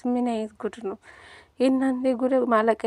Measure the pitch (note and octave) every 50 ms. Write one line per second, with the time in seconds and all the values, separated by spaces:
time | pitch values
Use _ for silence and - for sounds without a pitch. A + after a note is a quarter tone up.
0 | - B3 B3 B3 B3 A#3+ A#3 A3 A3 G#3+ - - - G#3 - A#3+ - F#3+ G#3+ -
1 | _ - - - - - - - - _ _ - B3 C4+ C4 C4 C4+ C4+ B3+ B3+
2 | C4 C4 B3+ A3+ B3+ B3+ C4+ B3+ B3 A#3+ A#3 G#3+ A3 A3+ G#3+ - -